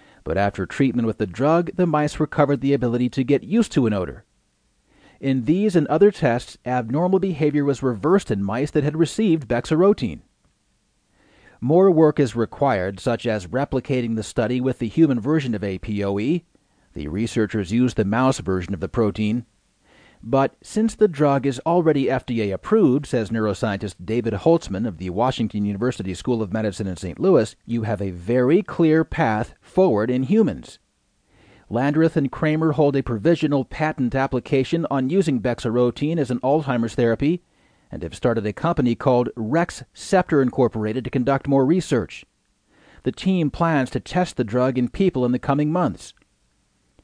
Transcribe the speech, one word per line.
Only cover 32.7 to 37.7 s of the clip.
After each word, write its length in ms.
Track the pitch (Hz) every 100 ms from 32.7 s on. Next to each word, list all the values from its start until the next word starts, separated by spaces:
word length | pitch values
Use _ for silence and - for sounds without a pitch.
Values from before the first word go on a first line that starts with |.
hold 240 | 139 143 135
a 60 |
provisional 640 | 131 113 113 165 156 139
patent 500 | 131 - 156 151 123
application 720 | 135 135 127 - 139 131 170 165
on 180 | 139 131
using 320 | 185 160 127
bexarotene 800 | 123 120 120 120 123 117 147 170
as 120 | 123
an 80 | 120
Alzheimer's 540 | 127 151 139 123 113
therapy 480 | - 117 113 143 175 - _ _